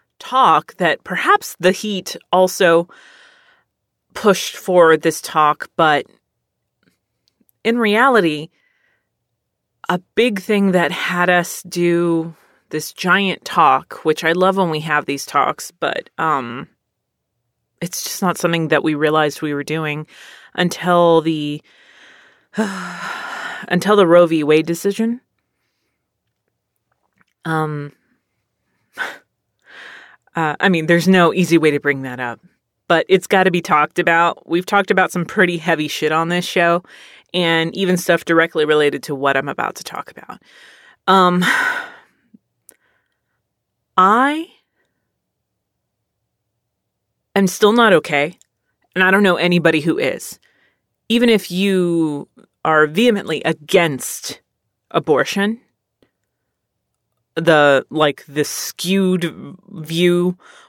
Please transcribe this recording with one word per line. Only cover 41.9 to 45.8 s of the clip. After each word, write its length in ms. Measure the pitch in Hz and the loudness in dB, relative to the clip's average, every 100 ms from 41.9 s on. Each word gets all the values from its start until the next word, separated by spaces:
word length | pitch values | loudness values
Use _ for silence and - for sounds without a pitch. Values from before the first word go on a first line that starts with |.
| - _ _ _ _ _ _ _ _ _ _ _ _ _ _ _ _ _ _ _ - | -18 _ _ _ _ _ _ _ _ _ _ _ _ _ _ _ _ _ _ _ 2
I 500 | 190 226 269 311 349 _ _ _ _ _ _ _ _ _ _ _ _ _ | 4 4 2 -2 -10 _ _ _ _ _ _ _ _ _ _ _ _ _